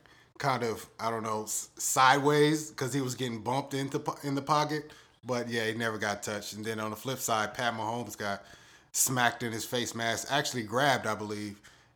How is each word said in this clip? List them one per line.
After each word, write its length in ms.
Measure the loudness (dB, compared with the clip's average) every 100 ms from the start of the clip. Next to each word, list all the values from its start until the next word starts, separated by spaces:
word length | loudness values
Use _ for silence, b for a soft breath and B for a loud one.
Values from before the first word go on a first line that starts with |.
| -20 b b -2
kind 260 | 0 2
of, 220 | 0 -2 -8 -6
I 100 | -2
don't 140 | -2
know, 200 | -2 -4
s-, 260 | -4 -6 -6 -6
sideways 920 | 0 6 8 8 6 6 6 4 -2
'cause 220 | -4 -2
he 80 | 0
was 140 | -2 -4
getting 240 | -4 -4
bumped 320 | -2 -2 -2
into 260 | -4 -2 -4
po-, 180 | -4 -4
in 120 | -2 -2
the 60 |
pocket. 500 | 2 2 2 -2 -6 b b b -4
But, 240 | -4 -2
yeah, 160 | 0 0
he 80 |
never 240 | 0 -2 0
got 240 | -2 -2
touched. 300 | -4 -6 -6
And 100 | -8 -6
then 140 | -4
on 100 | -4
the 40 | -6
flip 240 | -6 -4
side, 340 | 0 0 0
Pat 200 | -2 -2
Mahomes 440 | -2 -2 -4 -6 -6
got 260 | -4 -4 -8 b b b b
smacked 500 | 0 2 4 4 2
in 80 | -4
his 140 | -4 -4
face 280 | -2 -2
mask, 340 | -2 -2 -2 0
actually 320 | -2 0 -4
grabbed, 420 | -2 2 4 4 2
I 80 |
believe, 460 | -2 -4 -6 -8 -10 -18 b b